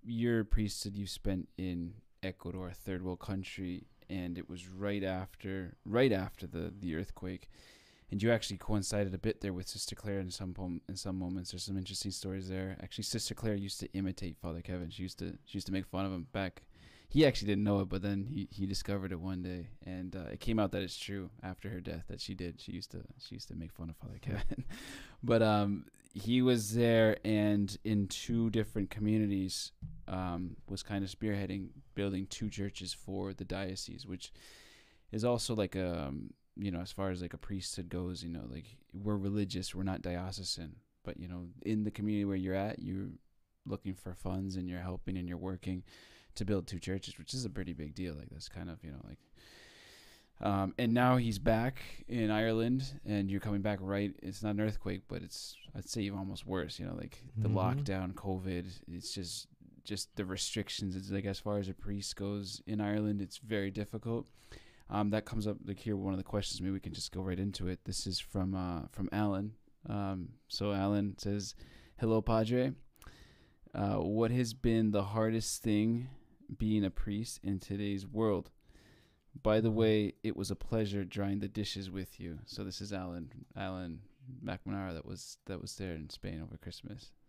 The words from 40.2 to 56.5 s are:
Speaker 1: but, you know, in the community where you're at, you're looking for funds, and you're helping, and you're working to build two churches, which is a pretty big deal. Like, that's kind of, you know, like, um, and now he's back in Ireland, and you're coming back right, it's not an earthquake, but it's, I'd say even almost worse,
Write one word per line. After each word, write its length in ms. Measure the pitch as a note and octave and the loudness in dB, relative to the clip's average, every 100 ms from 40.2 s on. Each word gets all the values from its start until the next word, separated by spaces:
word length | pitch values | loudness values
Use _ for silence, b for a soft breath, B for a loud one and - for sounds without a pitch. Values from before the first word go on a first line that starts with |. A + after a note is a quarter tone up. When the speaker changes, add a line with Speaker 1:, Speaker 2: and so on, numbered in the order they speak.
| F#2 G2 F#2 - D#2+ - _ _ | -2 -6 -4 -6 -6 -12 _ _
Speaker 1:
but, 160 | - - | -10 -8
you 80 | F2 | -8
know, 200 | F2 F2 - | -8 -8 -6
in 200 | - A2 | 0 2
the 80 | G#2+ | 2
community 340 | - G#2 G#2 | 0 0 2
where 120 | G2+ F#2+ | 2 2
you're 180 | F#2 | 2
at, 240 | F#2+ G2+ - | 2 0 -2
you're 300 | G2 F#2+ G2 - _ _ _ _ - | -4 -4 -6 -10 _ _ _ _ -6
looking 280 | G2 - | -6 -4
for 200 | F#2 - | -6 -8
funds, 400 | F2 - F#2+ F#2+ F#2 | -6 -4 -2 -2 -2
and 120 | F2+ | -4
you're 120 | F2+ | -4
helping, 360 | F2+ F#2 - F#2 | -4 -6 -4 -4
and 120 | F2 | -2
you're 80 | F2 | -4
working 460 | F#2 F#2 - F#2 - B B B B - | -4 -4 -2 -4 -6 B B B B -6
to 80 | |
build 240 | G2 G2+ F2 | 2 2 2
two 100 | F2+ | -6
churches, 400 | F2 F#2+ - - | -2 -4 -4 -14
which 160 | D#2 | -8
is 100 | C3 | -4
a 60 | A#2+ | -4
pretty 220 | F#2 F2+ | -4 -6
big 200 | D#2+ D2+ | -4 -6
deal. 200 | D2 F2+ | -4 -6
Like, 140 | D2 - | -6 -10
that's 180 | - - | -12 -12
kind 220 | - F2 | -10 -10
of, 140 | E2 | -10
you 80 | E2 | -12
know, 80 | C2+ | -12
like, 140 | G1+ - _ - B B B B B B B B B - | -14 -16 _ -20 B B B B B B B B B -4
um, 340 | - G2 F#2+ - | 0 2 2 2
and 140 | A#2+ | 4
now 240 | A#2 B2 B2+ | 8 8 8
he's 220 | A#2 G#2 | 6 2
back 420 | - A2 A#2+ C3 - - - | 4 6 4 0 -8 -10 -4
in 220 | A#2+ A2 | 2 4
Ireland, 680 | G#2+ A2+ A2+ A#2 C3 C3 C#3 - | 4 4 4 4 4 0 -6 -2
and 240 | G#2 G2 | 0 2
you're 100 | G2 | 0
coming 220 | G#2+ G2+ | 0 0
back 160 | G2+ G2+ | 2 0
right, 320 | F#2+ G2 G2+ - | 0 2 0 -2
it's 200 | - G2+ | -8 -4
not 80 | G#2+ | 0
an 100 | G2+ | 4
earthquake, 420 | G#2+ G2+ - F#2+ - | 4 2 -2 -4 -4
but 160 | - | -8
it's, 340 | F#2 - - - - - | -8 -10 -10 -12 -12 -10
I'd 120 | - | -6
say 140 | - | 0
even 160 | G2+ G2 | 0 0
almost 260 | F#2+ G2 | -4 -6
worse, 340 | - | -2